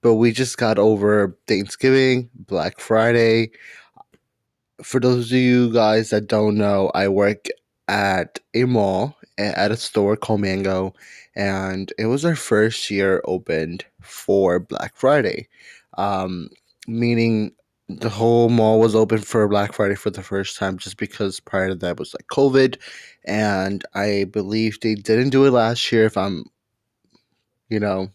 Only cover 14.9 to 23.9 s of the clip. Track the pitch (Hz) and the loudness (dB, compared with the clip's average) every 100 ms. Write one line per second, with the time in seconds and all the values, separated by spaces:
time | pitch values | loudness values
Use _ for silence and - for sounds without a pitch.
14.9 | _ 127 147 104 - - _ - - _ | _ 2 2 0 -4 -12 _ -20 -20 _
15.9 | - 101 95 92 90 - _ _ _ - | -6 -4 -4 -4 -8 -12 _ _ _ -10
16.9 | 113 117 117 117 110 107 _ _ _ _ | -4 0 2 2 0 -2 _ _ _ _
17.9 | 92 117 101 117 117 117 117 110 110 113 | -8 -8 0 2 4 4 4 4 4 4
18.9 | 107 107 110 101 117 104 104 104 - 101 | 4 2 0 -2 0 2 0 -2 -2 -2
19.9 | 98 - 95 92 98 98 - 98 92 - | -2 -6 -8 -8 -6 -6 -6 -6 -6 -12
20.9 | - 104 - 101 - - 95 95 92 90 | -10 -12 -6 -6 -6 -8 -4 -4 -4 -6
21.9 | 87 - - - - 139 131 131 127 - | -6 -10 -14 -8 0 4 4 2 0 -18
22.9 | - - _ - 104 107 98 95 101 - | -20 -20 _ -8 -2 -2 -2 -2 -6 -8